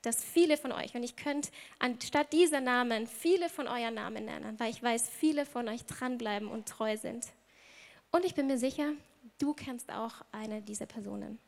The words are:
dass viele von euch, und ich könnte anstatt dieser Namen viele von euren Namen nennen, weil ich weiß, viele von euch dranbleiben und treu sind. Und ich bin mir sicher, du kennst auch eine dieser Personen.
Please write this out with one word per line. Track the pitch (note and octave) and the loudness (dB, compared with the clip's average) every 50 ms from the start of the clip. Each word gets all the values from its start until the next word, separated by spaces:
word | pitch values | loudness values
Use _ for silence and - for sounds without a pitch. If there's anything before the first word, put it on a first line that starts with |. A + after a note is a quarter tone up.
dass | - A#3 A3+ - | 0 0 -2 -2
viele | - - - E4+ F4 D#4 D4+ | -2 4 6 6 8 8 6
von | D4 D4 B3+ - | 2 2 -4 -4
euch, | - - - - | -4 -6 -6 -4
und | A#3+ A#3+ | -6 -6
ich | A#3+ - | -6 -8
könnte | - - D4 C#4+ D4 C#4+ - - - - - - _ | -4 -2 -2 0 0 -2 -4 -10 -16 -18 -20 -2 _
anstatt | - B3+ A#3+ A#3+ - - - C#4+ D4 - D#4 | 0 0 0 -2 -6 0 2 2 2 4 6
dieser | D#4+ F4+ D#4+ D#4 C#4 | 6 6 8 6 2
Namen | C4 B3+ B3 B3 B3 A#3+ A3+ G#3+ A3+ | 2 4 4 4 4 4 2 0 0
viele | A#3 - - - E4 F#4 F4+ F4 | -4 -8 -2 4 4 4 4 4
von | E4 - - C#4+ - | 0 -2 -4 -4 -2
euren | B3 A#3+ A#3 A3+ A3+ | -2 -2 -2 -2 -2
Namen | G#3+ G#3+ - A3 G#3+ G#3+ | -4 -6 -6 -6 -6 -6
nennen, | A3 - - A3+ G#3+ A3 G#3+ | -6 -8 -8 -6 -8 -4 -2
weil | A#3+ A3 | -2 -4
ich | A#3 - A#3 | -2 0 0
weiß, | A#3+ A3+ A#3 - - | 0 2 2 0 -4
viele | - - D#4+ D#4 D4+ C#4+ C#4+ | -2 2 2 4 4 2 -2
von | C#4+ - B3 A#3+ G#3+ | -2 -4 -4 -2 -2
euch | A3 A#3+ - | -4 -6 -8
dranbleiben | - - - B3+ B3+ B3+ A#3+ A#3 G#3+ G#3 G#3 G#3+ G#3 | -10 -8 -4 -4 -2 -2 -2 -2 -2 -2 -2 -2 -4
und | - A3 G#3+ | -6 -8 -8
treu | - - - A3 A3 G#3+ | -10 -4 -2 0 0 0
sind. | G#3+ - - A3+ A#3+ - - - _ _ _ _ - - - - - - - - - _ _ | -2 -4 -6 -6 -8 -10 -12 -14 _ _ _ _ -20 -20 -20 -20 -20 -20 -20 -20 -20 _ _
Und | - F4 F#4 | 2 4 4
ich | F4+ - | 4 2
bin | - C#4 | 2 2
mir | C4+ C4+ | 2 2
sicher, | A#3+ A#3+ C4+ C4+ - D4 D4 D4+ D4 - - _ _ - A3+ _ | 2 2 0 0 0 0 0 -2 -4 -10 -20 _ _ -20 -20 _
du | _ C#4+ C#4+ D4 | _ 0 0 0
kennst | - - C#4 B3 A#3+ - - - | -2 -6 -8 -8 -8 -10 -8 -6
auch | - A3+ A3+ - - - _ - | -6 -6 -6 -8 -12 -16 _ -10
eine | G#3+ G#3+ A3 G#3+ G#3+ | -8 -6 -6 -6 -6
dieser | G#3 G#3+ G#3 - A3 | -6 -8 -8 -8 -8
Personen. | - - A#3 G3+ G3 G3+ G#3 G3 - A3 A#3 _ | -8 -8 -10 -8 -6 -6 -6 -6 -8 -10 -12 _